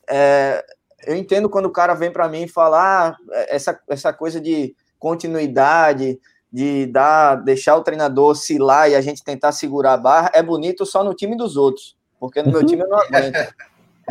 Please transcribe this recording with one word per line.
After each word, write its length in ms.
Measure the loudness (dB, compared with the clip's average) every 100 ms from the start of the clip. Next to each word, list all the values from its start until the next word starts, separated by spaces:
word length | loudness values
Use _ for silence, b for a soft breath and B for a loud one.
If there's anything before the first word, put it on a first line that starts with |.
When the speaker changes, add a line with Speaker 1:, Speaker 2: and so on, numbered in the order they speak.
| -6
Speaker 1:
é, 540 | 0 4 4 2 -2 -8 _ _ _ -8
eu 100 | -6
entendo 340 | -2 -2 0
quando 160 | -2 -2
o 60 |
cara 220 | 0 0
vem 180 | 0 -4
pra 180 | -2 -4
mim 140 | -4
e 40 | -6
fala, 640 | 0 2 4 2 2 0
ah, 80 | -4 -10 -6 -4
essa, 320 | -4 -4 -8 -8
essa 240 | -6 -4
coisa 260 | -4 -6 -8
de 360 | -4 -4 -6 -10 _ _
continuidade, 1200 | -8 -6 -6 -6 -2 0 2 4 4 2 -2 -6 _ _ _
de 340 | -6 -4 -2 -2
dar, 480 | 2 4 4 4 2
deixar 420 | 0 0 2 2
o 40 |
treinador 500 | 2 -2 -2 2 2
oscilar 580 | 2 -2 0 4 4 4
e 60 | 2
a 40 |
gente 240 | 0 -6
tentar 300 | -10 -4 -4
segurar 400 | -2 -6 -2 0
a 40 | 2
barra, 340 | 4 2 4
é 100 | 2
bonito 420 | 2 -2 -4 -6 -4
só 200 | -2 -2
no 80 |
time 240 | -4 -6 -6
dos 180 | -4 0
outros, 400 | 0 0 -8 _ _ _
porque 240 | -10 -4
no 80 | 0
meu 80 | 2
Speaker 2:
Uhum. 60 | 2
Speaker 1:
time 160 | 0
eu 80 | 0
não 100 | 0
aguento. 360 | 0 0 0 -2
Speaker 2:
<laughs> 340 | -6 -10 -20 _ _ _ -6